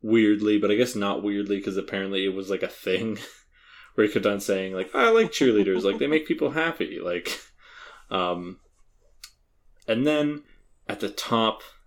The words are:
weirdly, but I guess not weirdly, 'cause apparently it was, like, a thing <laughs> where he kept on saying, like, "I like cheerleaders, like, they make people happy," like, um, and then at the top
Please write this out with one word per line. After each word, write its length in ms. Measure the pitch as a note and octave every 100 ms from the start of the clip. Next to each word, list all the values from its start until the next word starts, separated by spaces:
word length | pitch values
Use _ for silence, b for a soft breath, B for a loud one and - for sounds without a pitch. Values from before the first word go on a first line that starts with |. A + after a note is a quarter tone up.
weirdly, 580 | A2 A2+ G#2+ G#2 G#2 G#2+
but 120 | G2+
I 40 |
guess 200 | G#2 A#2+
not 280 | A2 G2+ D#2+
weirdly, 380 | G#2 G2+ G2+ G2
'cause 160 | G2+ F#2+
apparently 480 | - G2 G2 G2
it 100 | G2
was, 140 | F#2+ F#2+
like, 120 | F#2+
a 60 | -
thing 500 | - - F#2 A2+ G#2 - B _ _
<laughs> 380 | _ - -
where 120 | - G#2
he 60 |
kept 140 | A2 G#2
on 140 | G2+
saying, 320 | - F#2+ F#2+
like, 200 | F#2 F#2+
"I 160 | - A#3
like 220 | A3+ A3
cheerleaders, 500 | - C3+ G#2+ G2 F#2
like, 160 | G2 A2
they 80 | C#3
make 200 | D#3 D#3
people 240 | D#3+ D3
happy," 460 | D3+ E3 E3 - E2+
like, 380 | F2 F2 - - - _ B B B B B
um, 480 | F#2+ F2+ F2 F2 F#2 _ _ _ _ _ _ - _ _ _ _ _ -
and 200 | A2+ C#3+
then 380 | D3+ D3 D3 b b _ _ -
at 120 | -
the 80 | G2
top 520 | - - A#2 A2 - - _